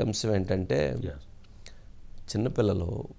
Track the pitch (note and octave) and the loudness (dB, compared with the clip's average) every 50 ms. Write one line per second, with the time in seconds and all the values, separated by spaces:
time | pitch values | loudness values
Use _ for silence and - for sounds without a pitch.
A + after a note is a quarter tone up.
0 | B2 A2+ G#2 - - A2 G#2+ G2 F#2 F#2+ F#2+ F#2+ F#2 - B2+ C#3+ D2 C#2+ B2+ - | 4 2 2 0 2 4 4 4 4 2 2 2 2 2 2 2 2 2 0 -2
1 | - F2 D2+ - - - - - - - - - - - - - - - - - | -2 -4 -6 -8 -12 -14 -16 -18 -18 -18 -16 -16 -14 -14 -14 -14 -16 -16 -16 -14
2 | - - - - - - - G2+ A2 B2+ - - A2 G2+ G2 F#2 F2 E2+ - - | -14 -12 -10 -10 -8 -2 0 2 2 2 4 4 4 4 4 4 2 0 -2 -4
3 | - - - | -6 -8 -10